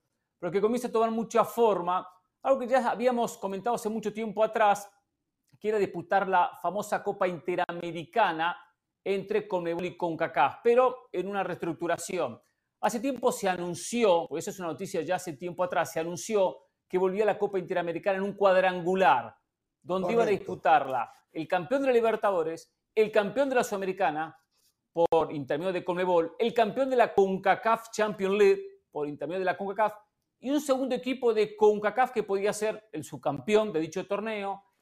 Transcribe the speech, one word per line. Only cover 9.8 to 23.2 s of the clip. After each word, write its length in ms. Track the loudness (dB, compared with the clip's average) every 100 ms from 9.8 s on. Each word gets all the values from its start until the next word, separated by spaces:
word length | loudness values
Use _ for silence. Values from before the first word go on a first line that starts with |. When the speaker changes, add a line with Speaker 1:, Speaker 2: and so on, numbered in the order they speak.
Speaker 1:
y 120 | -6 -4
concacaf, 600 | -4 -2 -2 2 0 2
pero 440 | 2 4 4 0 -8
en 160 | -6 -4
una 160 | -4
reestructuración. 960 | -6 -4 -6 -4 -4 -4 -4 -4 -4 -6 _ _ _ _
Hace 200 | -2 -2
tiempo 320 | -4 -2 -2
se 160 | 0 -2
anunció, 760 | -2 -4 -8 -6 2 4 4 2
porque 120 | -6
eso 100 | -8
es 80 | -8
una 100 | -8
noticia 320 | -8 -6 -6
ya 160 | -2 -4
hace 180 | -4
tiempo 300 | -8 -10 -4
atrás, 280 | -2 0 -2
se 80 | -2
anunció 580 | -4 -6 -2 2 2 0 _ _ _
que 120 | 0
volvía 260 | 0 2
la 140 | 0 0
Copa 200 | -2 -4
Interamericana 600 | -4 -4 -2 -2 -2 -2
en 60 |
un 100 | -4
cuadrangular, 1000 | 2 4 6 4 0 -2 4 4 4 0 -14 _ _ _ _
donde 320 | -4 -2 0
iban 120 | 2
a 20 | 2
Speaker 2:
Correcto. 120 | 0
Speaker 1:
disputarla 720 | -4 -2 4 4 4 -4 -6 _ _
el 160 | -10 -2
campeón 320 | -2 0 0
de 80 | 2
la 60 |
Libertadores, 800 | 2 2 2 0 0 -2 -6 -12 _ _
el 160 | 0 2
campeón 380 | 2